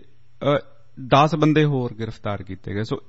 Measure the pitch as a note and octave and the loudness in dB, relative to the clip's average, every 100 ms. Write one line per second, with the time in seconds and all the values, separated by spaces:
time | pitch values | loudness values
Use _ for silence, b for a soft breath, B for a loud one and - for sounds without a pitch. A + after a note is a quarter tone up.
0 | - - - - C#3 D3 - - - - | -10 -20 -20 -6 0 0 -2 -14 -20 -16
1 | C3 C#3 D3+ D#3+ D3+ D3+ D3+ C3+ B2 A2 | 2 4 4 4 2 4 2 0 -4 -8
2 | A2 - G#2+ G2+ F#2+ F#2+ - G2 A2 C#3 | -10 -8 -8 -8 -8 -12 -8 -6 -6 -6